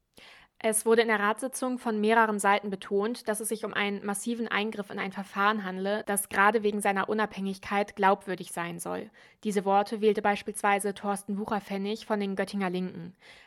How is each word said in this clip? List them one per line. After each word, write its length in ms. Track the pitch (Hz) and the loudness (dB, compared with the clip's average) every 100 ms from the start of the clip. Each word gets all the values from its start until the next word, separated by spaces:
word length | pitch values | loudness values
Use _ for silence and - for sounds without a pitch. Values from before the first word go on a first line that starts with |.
| _ - - - - _ | _ -20 -20 -20 -20 _
Es 280 | 220 214 226 | -2 0 4
wurde 160 | 226 | 4
in 40 | 226 | 6
der 120 | 208 | 2
Ratssitzung 580 | 208 226 262 - 254 247 | 2 0 -4 -2 -4 -2
von 240 | 233 214 | -2 2
mehreren 380 | 214 233 220 208 | 4 6 6 4
Seiten 320 | 202 202 208 | 2 2 0
betont, 560 | 190 - 196 214 247 - | -8 -2 -2 0 -4 -4
dass 120 | 214 | -4
es 100 | 220 | -4
sich 140 | 214 | -6
um 120 | 214 - | -4 -2
einen 280 | 202 202 | -2 -2
massiven 440 | 202 202 233 233 220 | -4 -4 -4 -4 -2
Eingriff 420 | 196 220 214 202 | -2 -2 -6 -8
in 80 | 196 | -6
ein 140 | 190 | -6
Verfahren 520 | 202 190 202 202 220 | -6 -8 0 2 2
handle, 400 | 190 185 190 208 - | -4 -4 -2 -4 -2
das 220 | 202 - | -2 0
gerade 340 | 196 202 220 | 6 6 6
wegen 180 | 208 208 | 0 0
seiner 280 | 202 196 - | 0 0 0
Unabhängigkeit 880 | 214 208 196 196 190 - 202 208 - | 0 -2 -2 -6 -6 -2 -2 -2 4
glaubwürdig 560 | 190 202 196 180 180 | 4 4 0 -8 -6
sein 280 | 175 170 170 | -8 -6 -6
soll. 320 | 175 180 214 _ - _ | -6 -8 -10 _ -20 _
Diese 220 | 214 196 190 | -2 0 4
Worte 360 | 202 208 214 | 2 2 2
wählte 220 | 214 208 | 2 4
beispielsweise 720 | 208 202 - - 208 202 202 196 | 0 -2 -4 -2 2 2 0 -4
Thorsten 420 | 202 196 - 196 | -4 -4 -4 -6
Wucherpfennig 680 | 220 208 - 196 202 226 - | -2 -4 -4 -6 -4 -6 -4
von 120 | 208 | -2
den 160 | 202 190 | -2 -2
Göttinger 360 | 196 202 185 | -4 -2 -2
Linken. 420 | 180 185 170 175 - - - | -2 -4 -8 -14 -16 -20 -20